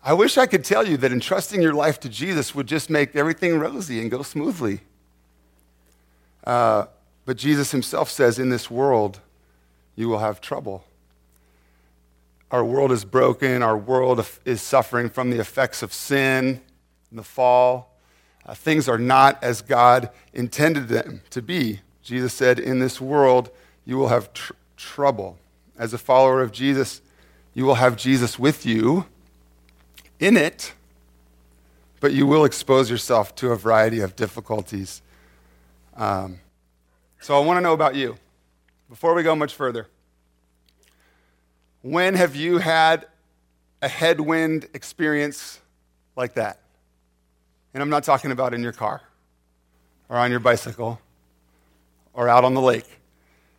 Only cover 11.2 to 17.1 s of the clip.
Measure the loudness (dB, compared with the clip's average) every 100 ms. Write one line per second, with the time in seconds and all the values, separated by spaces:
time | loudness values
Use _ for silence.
11.2 | _ _ _ _ _ _ _ _ _ _
12.2 | _ _ _ -2 0 0 2 0 0 2
13.2 | 2 2 -2 0 0 0 0 0 2 0
14.2 | -2 -8 -6 -6 0 0 2 -2 -4 -4
15.2 | -4 -4 -4 -2 -4 -4 -12 -12 -4 0
16.2 | 0 0 -2 -6 _ _ _ _ _